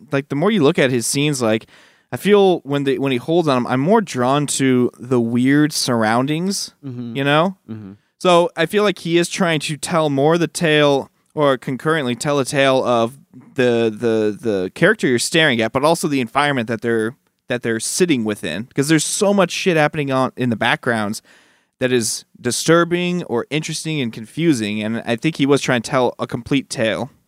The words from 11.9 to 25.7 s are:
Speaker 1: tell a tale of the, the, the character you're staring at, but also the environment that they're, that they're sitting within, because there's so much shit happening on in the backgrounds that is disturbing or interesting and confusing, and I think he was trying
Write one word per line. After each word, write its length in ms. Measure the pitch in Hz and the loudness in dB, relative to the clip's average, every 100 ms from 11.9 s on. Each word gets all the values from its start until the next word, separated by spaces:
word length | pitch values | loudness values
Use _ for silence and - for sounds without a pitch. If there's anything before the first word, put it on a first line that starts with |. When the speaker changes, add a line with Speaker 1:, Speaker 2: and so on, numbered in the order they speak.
| 160 123 120 | -2 -2 -4
Speaker 1:
tell 240 | 156 143 | -2 -2
a 60 | 123 | 0
tale 380 | 147 135 131 | 2 2 2
of 340 | 107 117 117 139 _ - - - | 2 0 0 -4 _ -20 -14 0
the, 360 | 123 117 113 | 2 4 0
the, 440 | 107 117 110 107 98 | 0 -2 0 0 -2
the 320 | 117 98 92 | -2 -2 -2
character 340 | - 165 - 156 | 0 0 2 0
you're 120 | 120 | 0
staring 400 | - 165 156 117 | 0 2 2 2
at, 120 | 110 | 0
but 100 | 131 | 0
also 240 | 147 170 160 | 2 0 0
the 140 | 139 | -2
environment 460 | 117 139 147 135 113 | -2 0 0 0 -2
that 140 | 113 | -4
they're, 340 | 117 113 110 147 _ _ - | -2 0 -2 -6 _ _ -8
that 120 | 120 | -6
they're 160 | 117 113 | -2 -4
sitting 440 | - - 180 135 | -4 -2 2 2
within, 400 | 107 104 90 80 | 0 -4 -6 -6
because 240 | 123 - 139 | -8 -4 2
there's 160 | 160 | 2
so 300 | - - 202 | 0 -2 0
much 180 | 202 175 | 2 0
shit 260 | - 190 156 | 0 0 2
happening 340 | 147 160 139 | 0 -2 -4
on 200 | 131 131 - | -2 -2 -2
in 120 | 123 | -2
the 60 | 107 | 0
backgrounds 640 | 120 156 131 113 104 110 _ _ _ _ _ - | 0 0 0 -2 -2 -6 _ _ _ _ _ -4
that 120 | 127 | 0
is 320 | 123 107 - - _ | 0 0 -6 -12 _
disturbing 840 | 123 - - 170 170 175 175 180 - | -6 -4 2 2 2 0 -2 -4 -4
or 200 | 117 - | -6 -4
interesting 500 | 151 151 156 160 156 | -6 -6 -8 -6 -4
and 140 | 120 | -4
confusing, 680 | 120 107 - 170 127 104 107 | -8 -14 -2 0 2 0 -4
and 220 | 107 113 - | -4 -6 -4
I 120 | 120 | -4
think 180 | 160 160 | -4 -2
he 100 | 139 | 2
was 160 | 139 | 2
trying 200 | - | 2